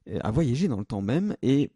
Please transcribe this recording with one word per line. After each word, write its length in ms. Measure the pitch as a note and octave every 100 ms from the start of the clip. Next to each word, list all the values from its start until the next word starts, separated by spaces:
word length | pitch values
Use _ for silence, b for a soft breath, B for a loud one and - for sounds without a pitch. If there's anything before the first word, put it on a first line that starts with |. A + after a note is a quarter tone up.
| -
euh, 120 | -
à 80 | G2
voyager 380 | B2 C#3+ C3 F#3
dans 100 | G#2
le 80 | G#2
temps 160 | G#2
même, 340 | G2 D3 G#3 -
et 300 | B2 C#3 C#3+